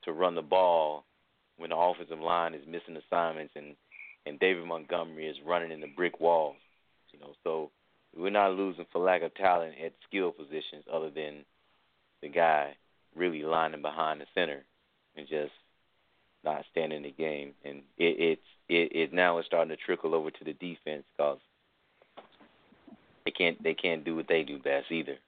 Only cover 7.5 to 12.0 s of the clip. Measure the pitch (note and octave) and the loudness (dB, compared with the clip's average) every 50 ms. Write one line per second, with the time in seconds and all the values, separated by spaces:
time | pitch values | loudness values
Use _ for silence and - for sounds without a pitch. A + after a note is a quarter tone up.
7.5 | D#2+ D#2+ D#2 D2 _ _ _ _ _ _ _ _ _ D#2+ E2+ F#2+ G2+ G#2 G2+ G2 | -2 -2 -4 -6 _ _ _ _ _ _ _ _ _ -6 -4 0 2 4 4 4
8.5 | F#2 F#2 G2 G2 F2+ E2 F2 _ - F2 F2 F#2 F#2 F2 E2 D#2+ _ - G2 F#2+ | 4 2 -2 -2 -2 -6 -12 _ -2 0 4 4 4 4 2 -2 _ 2 4 4
9.5 | F2+ F2 E2+ D#2+ D#2 C#2 D2+ E2 - _ - - - G2 F#2 F2 D2 - D#2 C#2 | 4 4 2 -2 -8 -10 -10 -10 -10 _ -20 -6 -2 -2 0 0 -2 -6 -12 -10
10.5 | D2+ D#2 D2 - - D2+ D2+ - - E2 D#2 D#2 C#2+ D#2 D#2 D2+ D2 D2 C#2+ _ | -8 -8 -8 -8 -14 -16 -12 -6 -4 -4 -4 -4 -6 -8 -8 -8 -10 -14 -18 _
11.5 | _ _ _ _ _ _ _ _ _ _ | _ _ _ _ _ _ _ _ _ _